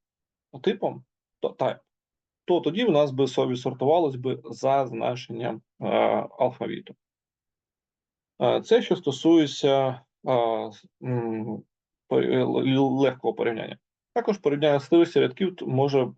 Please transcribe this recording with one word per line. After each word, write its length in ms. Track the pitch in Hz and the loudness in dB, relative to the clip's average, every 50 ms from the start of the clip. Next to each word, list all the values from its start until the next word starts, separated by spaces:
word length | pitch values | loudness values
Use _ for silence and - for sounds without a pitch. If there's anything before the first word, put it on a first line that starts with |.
| _ _ _ _ _ _ _ _ _ _ - 135 - | _ _ _ _ _ _ _ _ _ _ -16 -4 -2
типом, 400 | 190 220 - 233 226 - - - _ _ _ _ _ _ _ | -2 -2 -2 -4 -6 -6 -8 -18 _ _ _ _ _ _ _
то, 100 | - - | -8 -6
так, 360 | - - 131 120 - - _ _ _ _ _ _ _ _ _ _ _ _ _ | -4 -2 -2 -2 -4 -6 _ _ _ _ _ _ _ _ _ _ _ _ _
то 140 | - 180 170 | 0 0 0
тоді 260 | - 147 160 208 247 | 0 -2 -2 -2 0
в 60 | 226 | 2
нас 200 | 160 147 147 143 | 2 2 2 2
би 160 | 131 127 139 131 | 0 0 -2 0
собі 280 | - - 135 131 127 | 0 0 0 0 -2
сортувалось 600 | 123 - 135 131 127 131 139 156 180 170 143 135 | -4 -4 -6 -6 -2 0 2 2 2 2 0 -2
би 260 | 123 127 131 123 127 - | -4 -6 -6 -6 -6 -8
за 420 | - 120 - - 135 135 139 135 120 | -16 -14 -4 -2 0 0 0 0 -2
значенням, 720 | 123 113 113 127 127 127 127 - - 113 120 117 117 - _ _ _ - | -4 -6 -4 -4 -4 -6 -8 -12 -10 -8 -6 -8 -8 -8 _ _ _ -8
е, 60 | - 104 110 110 110 110 110 107 - - - - | -4 0 2 2 2 2 2 0 -2 -4 -4 -2
алфавіту. 560 | 127 127 127 - 113 107 - - - - 139 _ _ _ _ _ _ _ _ _ _ _ _ _ _ _ _ _ _ _ _ _ _ _ _ _ _ _ _ - | -2 -2 -2 -4 -8 -8 -8 -10 -12 -16 -20 _ _ _ _ _ _ _ _ _ _ _ _ _ _ _ _ _ _ _ _ _ _ _ _ _ _ _ _ -2
Е, 200 | - 123 117 113 | 0 0 0 0
це 200 | - - 220 247 | 0 2 2 2
що 140 | 220 - 180 | 2 2 -4
стосується, 1080 | - - 147 135 - - 165 165 165 156 139 - - - 139 139 139 135 131 127 127 _ _ _ _ - - | -2 -2 -4 -4 0 4 4 6 6 4 2 -2 -2 0 2 2 2 2 0 -2 -6 _ _ _ _ -4 -2
е, 440 | 131 120 117 113 113 110 110 110 | 0 2 2 0 0 -2 -4 -8
с-, 160 | 104 - _ - _ _ 139 | -12 -16 _ -20 _ _ -8
м, 600 | 131 123 120 117 113 110 110 110 120 107 104 - _ _ _ _ _ _ _ _ - | -6 -4 -4 -4 -4 -4 -6 -6 -8 -8 -10 -12 _ _ _ _ _ _ _ _ -2
по-, 120 | 135 131 | 0 0
е, 220 | 127 123 127 127 | 2 2 0 0
л-, 160 | 127 123 123 127 | 0 0 0 0
л-, 420 | 127 131 131 135 139 135 127 131 | 0 2 2 2 2 2 2 2
легкого 340 | 135 131 127 - - 117 110 | 2 0 0 0 -4 -4 -2
порівняння. 440 | - 117 117 113 107 - - - _ _ _ _ _ _ _ - | -2 -2 -2 -2 -4 -8 -10 -12 _ _ _ _ _ _ _ -4
Також 240 | 240 233 - 208 202 | -4 0 0 -2 0
порівняння 360 | - 147 143 143 151 151 143 | 0 -2 0 2 2 2 2
властивості 460 | 139 139 - 170 170 170 170 - 143 | 2 2 4 4 4 4 4 4 2
рядків 360 | 131 127 127 - 190 180 180 | 2 0 0 -2 -4 -4 -4
т-, 100 | - - | -6 -8
може 420 | - 131 127 139 143 139 135 127 107 - | -4 0 0 2 2 2 2 0 0 -4